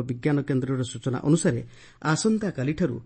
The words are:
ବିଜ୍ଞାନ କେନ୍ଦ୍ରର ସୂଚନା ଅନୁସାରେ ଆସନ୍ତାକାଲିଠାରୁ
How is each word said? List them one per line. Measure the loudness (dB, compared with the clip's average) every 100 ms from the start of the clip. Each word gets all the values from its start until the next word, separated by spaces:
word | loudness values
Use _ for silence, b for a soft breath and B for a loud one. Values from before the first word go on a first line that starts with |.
ବିଜ୍ଞାନ | -2 -2 0 0
କେନ୍ଦ୍ରର | 2 0 0 -2
ସୂଚନା | -4 -6 -4 -2
ଅନୁସାରେ | 4 4 4 0 -4 B B B
ଆସନ୍ତାକାଲିଠାରୁ | -2 2 2 0 -2 -2 -2 0 -2 -2